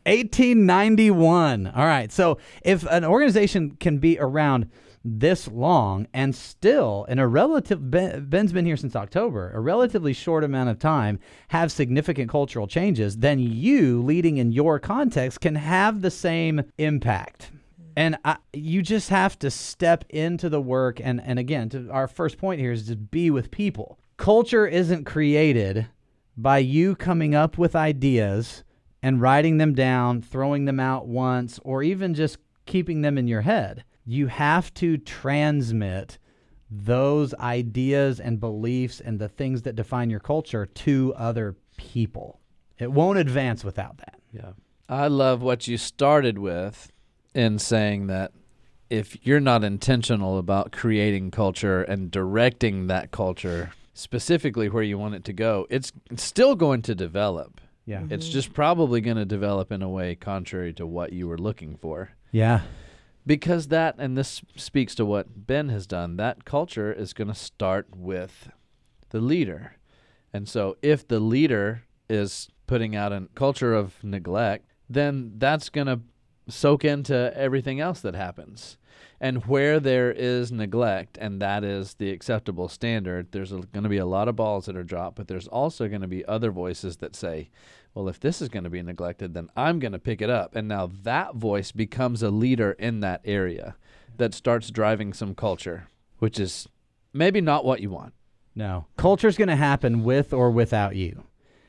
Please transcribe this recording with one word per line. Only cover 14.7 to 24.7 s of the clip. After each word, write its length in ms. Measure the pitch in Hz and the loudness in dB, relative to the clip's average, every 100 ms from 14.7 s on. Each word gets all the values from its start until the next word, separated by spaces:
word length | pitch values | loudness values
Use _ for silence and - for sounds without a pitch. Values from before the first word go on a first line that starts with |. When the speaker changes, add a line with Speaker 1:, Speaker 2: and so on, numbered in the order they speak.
| 147 | 2
Speaker 1:
context 600 | - 226 269 156 127 - | 0 0 0 0 -2 -2
can 160 | 165 151 | -2 0
have 460 | 151 185 208 214 | 2 2 4 2
the 100 | 185 | -2
same 500 | - 180 165 160 151 - - | -2 -2 0 0 0 -2 -2
impact. 720 | 151 147 113 98 - - - - _ _ 160 156 | 0 0 0 -2 -4 -16 -20 -20 _ _ -6 0
And 220 | 160 156 147 | 0 0 -2
I, 120 | 156 _ | -4 _
you 300 | 147 151 180 | -10 -2 0
just 280 | 180 214 - | 2 0 2
have 300 | 196 190 - | 2 2 0
to 100 | 139 | -4
step 520 | - - - 170 170 - | -4 -8 0 4 4 2
into 400 | 151 165 170 175 | -4 -2 -2 -2
the 100 | 151 | -2
work. 380 | 131 131 127 117 | 0 0 0 -2
And, 200 | 127 123 | -2 -2
and 180 | 127 123 | -2 -2
again, 300 | 127 147 110 | -2 -2 -4
to 200 | 135 120 | -6 -6
our 180 | 135 135 | -4 -4
first 280 | - 160 - | -2 -4 -2
point 220 | 190 165 | -4 -2
here 140 | 127 | -2
is 140 | 117 107 | -2 -4
just 220 | 110 104 | -8 -4
be 200 | 156 170 | 0 2
with 180 | 143 117 | 2 0
people. 500 | - 202 110 104 - _ - | -2 -2 -2 -10 -16 _ -2
Culture 500 | - 220 233 240 | 4 6 6 4
isn't 380 | 208 | 4